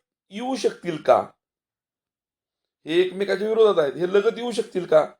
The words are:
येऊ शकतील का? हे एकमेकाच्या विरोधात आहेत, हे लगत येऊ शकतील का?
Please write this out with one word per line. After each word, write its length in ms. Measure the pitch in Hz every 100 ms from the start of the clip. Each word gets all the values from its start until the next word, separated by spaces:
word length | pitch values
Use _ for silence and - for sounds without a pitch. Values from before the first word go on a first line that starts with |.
| _ _ _
येऊ 260 | 202 247 254
शकतील 460 | 226 - 175 151
का? 180 | 147 110 101 _ _ _ _ _ _ _ _ _ _ _ _ _ _ _ 147
हे 140 | 170
एकमेकाच्या 460 | 185 185 202 190 214
विरोधात 340 | 220 214 180
आहेत, 100 | 143
हे 140 | 147 180
लगत 300 | 202 214 208
येऊ 140 | 240
शकतील 340 | 226 214 185 170
का? 200 | 156 143